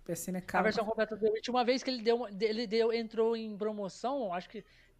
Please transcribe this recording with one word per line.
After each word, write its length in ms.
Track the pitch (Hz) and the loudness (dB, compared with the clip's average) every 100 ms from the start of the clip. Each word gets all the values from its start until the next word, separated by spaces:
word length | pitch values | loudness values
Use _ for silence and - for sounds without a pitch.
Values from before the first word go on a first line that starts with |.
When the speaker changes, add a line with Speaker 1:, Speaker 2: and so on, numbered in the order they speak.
Speaker 1:
P 80 | - | -8
S 180 | 170 - | -8 -4
N 80 | 180 | -6
é 20 | |
caro. 220 | 180 180 | -2 2
Speaker 2:
A 20 | |
versão 200 | 185 214 | 2 2
completa 320 | 214 226 214 208 | -2 0 0 2
do 80 | |
The 60 | 214 | 0
Witch, 160 | 220 - | 0 0
uma 160 | 247 | 2
vez 180 | 233 262 | 4 2
que 80 | - | 0
ele 120 | 254 | -2
deu, 260 | 220 233 240 | 2 2 0
ele 380 | 196 185 214 240 | -2 0 0 0
deu, 260 | 226 226 | 2 4
entrou 420 | 233 220 214 226 226 | 2 -2 0 2 2
em 200 | 220 202 | -4 -4
promoção, 760 | 214 208 196 - 233 277 220 | -4 -2 -6 -4 -4 -2 -2
acho 160 | 175 - | -4 -6
que 160 | 220 - - _ _ | -14 -16 -20 _ _